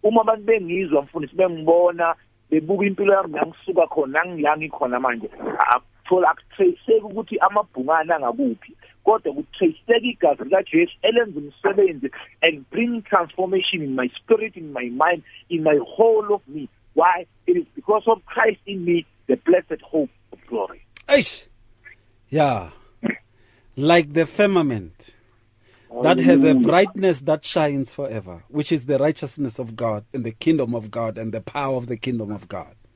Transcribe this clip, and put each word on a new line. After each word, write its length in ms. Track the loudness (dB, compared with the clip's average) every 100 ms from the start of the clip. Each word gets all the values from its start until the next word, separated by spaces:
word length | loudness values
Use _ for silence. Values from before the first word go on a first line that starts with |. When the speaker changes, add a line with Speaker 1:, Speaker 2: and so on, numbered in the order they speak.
Speaker 1:
Uma 180 | 4 4
abantu 220 | 4 0 2
bengizwa, 560 | 0 0 -4 0 0
mfundisi, 340 | 0 -8 -8 0
bengibona, 800 | 0 0 2 4 4 2 -2 -4 _ _ _
bebuka 360 | -2 0 0 0
impilo 280 | 0 2
yami 200 | 2 0
la 120 | -4 -6
ngisuka 420 | -6 -2 0 0
khona, 360 | 0 -2 -2
nangila 340 | -2 0 0 0
ngikhona 420 | -4 -6 -2 0
manje, 300 | -2 -2 -8 -10 -10 0 2
akuthola, 600 | 2 _ _ 0 2 2
akutraceki 760 | 0 _ 0 0 0 2 2
ukuthi 340 | 2 -10 -8 0
amabhungane 720 | 2 2 -4 -6 0 0 0
angakuphi, 600 | -2 -2 -2 -4 -4 -14 _ _ _
kodwa 300 | 2 2 0
kutraceka 640 | -8 -10 -2 -2 -2 -6 -4
igazi 420 | -4 0 0 0
likaJesu 500 | 0 -2 2 0 0 0
elenza 380 | 0 0 -2 -6
umsebenzi 720 | -14 _ -2 2 2 0 -10 -10 -20 _
and 280 | -2 -2 -8
bring 320 | -4 -2 -4
transformation 760 | 0 0 0 -4 -2 -2 -2 -4
in 140 | -4 -4
my 140 | -4
spirit, 460 | -6 0 0 0 -10
in 180 | -14
my 160 | -10 -10
mind, 340 | 0 0 0 -6 -20 _
in 140 | -2
my 140 | 2 2
whole 560 | 0 2 4 4 0
of 80 | -4 -4
me. 220 | -14 -14 _ _
Why? 320 | 2 2 2 -6 _ 0
It 100 | 0
is 80 | -2 -10
because 280 | -2 0 2
of 180 | -2 -2
Christ 340 | 0 0 0 -10
in 200 | -6 0
me, 200 | -2 -2 _ -4
the 80 | -2
blessed 460 | 2 2 2 -12
hope 280 | -4 -4 -4 _ _
of 60 | -20 _
glory. 340 | -6 -6 -10 _ -18 2
Speaker 2:
Eish. 400 | 2 2 -10 -20 _ _ _ -20 _ _ _ _
Yeah. 400 | 0 2 0 -6 -18 _ _ -8 -8 _ _ _ _ _ -4
Like 380 | 2 2 2
the 120 | -2 -2
firmament. 920 | 2 2 2 0 -4 -10 -20 -20 _ _ _ _ _ _ _ _ -2
that 160 | 2 4
has 240 | 6 6
a 40 | 6
Speaker 1:
Hallelujah. 200 | 6 4
Speaker 2:
brightness 540 | 4 2 2 0 0
that 220 | -2 -4
shines 500 | -2 -2 0 -2 -6
forever, 500 | -8 -8 -8 -10 -18 _
which 240 | -6 -2
is 140 | -2 0
the 120 | 0
righteousness 600 | 0 -2 -10 -6 -6 -6
of 160 | -10 -6
God 300 | -4 -4 -8
and 100 | -8
the 80 | -8
kingdom 440 | -2 0 0 0 -4
of 160 | -6
God 260 | -6 -6 -6
and 160 | -8
the 80 | -8
power 340 | -8 -6 -4 -4
of 120 | -6
the 100 | -8
kingdom 340 | -6 -6 -6
of 160 | -10 -10
God. 280 | -14 -14 _ _